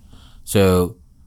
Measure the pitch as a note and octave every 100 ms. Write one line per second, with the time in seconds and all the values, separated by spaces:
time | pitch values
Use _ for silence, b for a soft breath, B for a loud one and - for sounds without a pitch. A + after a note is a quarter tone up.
0 | b b b b - A2 F#2+ F2+ F2 -
1 | - _